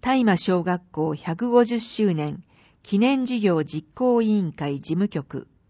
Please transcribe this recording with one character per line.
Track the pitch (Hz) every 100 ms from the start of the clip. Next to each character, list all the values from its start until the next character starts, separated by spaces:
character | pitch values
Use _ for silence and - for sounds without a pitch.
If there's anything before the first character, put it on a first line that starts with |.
大 | - 262
麻 | 233 180
小 | - 180
学 | 170 180 _
校 | - 160
百 | 147 - 165 240
五 | 240
十 | 233 240
周 | 226 - 208
年 | 160 151 156 - _ _ _
記 | - 196
念 | 240 277
事 | 254 247
業 | 208 165
実 | 147 151 -
行 | - 254 240
委 | 220
員 | 214 170
会 | - 143 143
事 | -
務 | 165 202
局 | 165 139 131 - _